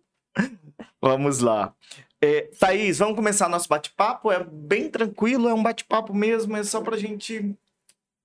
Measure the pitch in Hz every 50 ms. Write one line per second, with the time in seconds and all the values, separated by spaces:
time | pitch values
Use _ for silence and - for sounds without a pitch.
0 | _ _ _ _ _ _ - - 220 269 240 175 156 147 - - - - _ _
1 | - 131 131 135 143 143 139 123 120 117 110 107 98 95 - _ _ - - -
2 | - _ _ _ 151 147 151 151 151 - - - 202 190 190 202 214 196 160 143
3 | 202 214 220 220 214 214 202 208 190 170 175 170 - - 151 151 - - - -
4 | 202 220 - - - 220 190 180 175 165 156 151 151 151 196 226 285 311 - 208
5 | 226 208 208 - 208 226 262 254 233 240 226 220 220 226 226 - - - - 220
6 | 220 208 196 202 208 220 226 226 220 202 220 214 208 202 - 220 214 226 226 214
7 | 202 214 214 202 - - 226 220 202 202 202 - _ _ _ _ _ _ _ _
8 | _ _ _ _ _